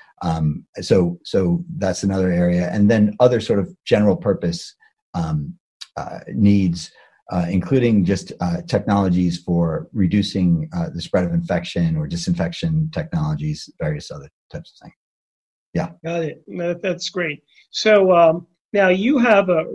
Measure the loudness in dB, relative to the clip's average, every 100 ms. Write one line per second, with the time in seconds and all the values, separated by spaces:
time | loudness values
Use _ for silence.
0 | _ _ -4 0 -2 -2 -8 -14 0 2
1 | 2 -2 -4 -2 0 -2 -4 -4 -4 -2
2 | -2 0 0 0 2 0 -2 2 4 4
3 | 2 4 2 4 0 -2 -2 -8 0 2
4 | 2 2 0 0 -2 -6 -10 -20 _ _
5 | _ -6 -4 -4 -6 -12 _ _ -16 -12
6 | -12 -12 -10 2 4 4 2 -2 -8 _
7 | _ _ -6 -4 0 -2 0 2 4 2
8 | 2 -2 -4 -6 -4 -4 -2 -2 0 0
9 | 2 2 0 -2 -2 0 0 -4 -6 -2
10 | 0 2 0 0 2 0 -2 -6 -6 -8
11 | -4 -2 0 -2 -2 -4 -4 -2 -2 -2
12 | -4 -6 -4 -2 -4 -4 -4 -2 -2 -6
13 | -6 -4 -4 -4 -6 -8 -12 _ -6 -6
14 | -10 -16 -18 _ _ -16 -16 _ -20 _
15 | _ _ _ _ _ _ _ -6 -6 -8
16 | -8 -4 -6 -8 -14 -8 -6 -4 -4 -6
17 | -6 -6 -6 -8 _ _ _ 0 4 6
18 | 6 6 6 4 -6 _ _ 2 4 4
19 | 2 2 6 4 4 0 -2